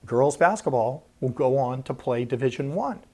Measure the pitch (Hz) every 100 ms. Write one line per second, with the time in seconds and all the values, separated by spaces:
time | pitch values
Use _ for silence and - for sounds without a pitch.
0 | - 120 139 143 170 214 - 127 113 143
1 | - _ 131 123 131 135 127 127 135 120
2 | - 120 123 123 131 123 139 165 269 202
3 | -